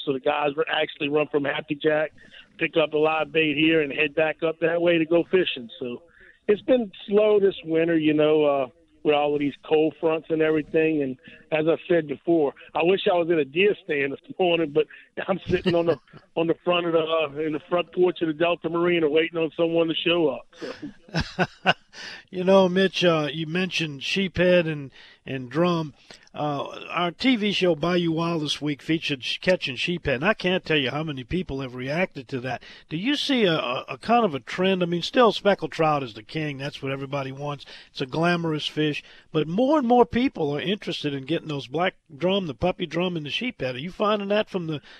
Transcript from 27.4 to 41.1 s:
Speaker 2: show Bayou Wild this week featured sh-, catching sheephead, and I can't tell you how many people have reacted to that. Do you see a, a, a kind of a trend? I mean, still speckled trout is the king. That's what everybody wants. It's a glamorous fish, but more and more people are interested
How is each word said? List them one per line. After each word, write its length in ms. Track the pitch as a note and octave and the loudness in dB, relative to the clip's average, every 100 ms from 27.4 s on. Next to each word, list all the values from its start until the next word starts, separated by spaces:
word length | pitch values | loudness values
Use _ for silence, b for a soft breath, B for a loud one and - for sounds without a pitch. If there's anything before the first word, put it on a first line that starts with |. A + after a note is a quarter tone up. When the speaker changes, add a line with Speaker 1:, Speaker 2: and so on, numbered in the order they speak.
| G#3 | 0
Speaker 2:
show 220 | F3+ F3+ | 2 2
Bayou 380 | D#3 E3+ F3+ E3+ | 2 2 2 2
Wild 300 | D#3+ E3+ E3+ | 0 -2 -2
this 180 | D3 - | -4 -4
week 220 | D3 C#3+ | -4 -6
featured 420 | - D#3+ - C#3 | -2 -2 -2 -6
sh-, 140 | - - | -6 -4
catching 380 | F#3 F3+ - B2 | 0 0 -2 -4
sheephead, 400 | - F3+ D3 B2 | -4 -4 -2 0
and 80 | |
I 100 | F#3 | 0
can't 300 | A3 F3+ F#3 | 0 0 -2
tell 120 | - D#3 | 0 0
you 140 | B2 | 0
how 120 | C#3 | -4
many 220 | D#3+ C3 | -6 -8
people 380 | A#2+ F3+ D#3+ C3+ | -6 -6 -4 -6
have 120 | C3 | -8
reacted 540 | B2+ C3 D#3+ F#3 C#3+ B2 | -8 -6 -4 -4 -6 -8
to 120 | C3 | -8
that. 220 | B2+ A#2 B B B | -6 -8 B B B
Do 80 | D#3+ | -6
you 180 | A3+ C#4+ | -2 -2
see 280 | - B3+ | 0 2
a, 100 | G3 | 2
a, 300 | D#3 A#2+ B2+ - | 2 0 -4 -6
a 80 | C#3 | -10
kind 280 | - A#3+ G#3 | 2 2 2
of 80 | |
a 60 | C3+ | -2
trend? 420 | - - F#3+ F#3 | -8 -2 0 2
I 40 | F3 | 0
mean, 140 | F3 | -2
still 320 | - B3+ A3+ | 0 4 4
speckled 400 | - G3+ F#3+ D#3 | 4 0 0 -2
trout 300 | - D#3 D3 | 0 0 0
is 100 | B2+ | -4
the 100 | A2 | -12
king. 360 | G#2 D#3 D3+ C3+ | -10 -8 -6 -6
That's 240 | C#3+ - | -10 -8
what 100 | C3+ | -8
everybody 400 | C3+ C3+ C#3+ C3+ | -6 -6 -6 -6
wants. 320 | C3+ D3 C#3+ - B B | -8 -10 -10 -14 B B
It's 120 | - | -8
a 40 | C3+ | -4
glamorous 600 | D3 E3+ F3 E3 D3+ - | 0 2 2 0 -2 -4
fish, 360 | D3+ D3+ C#3+ - B B | -2 -2 -2 -10 B B
but 160 | D#3+ D3+ | -2 0
more 300 | F#3 C4 D#4 | 0 2 2
and 100 | A#3 | 4
more 160 | B3 | 4
people 500 | - A#3 C4+ - D3 | 4 2 0 0 -4
are 60 | D3 | -2
interested 540 | E3+ G#3 - D#3 D3 | -2 -4 -4 -6 -4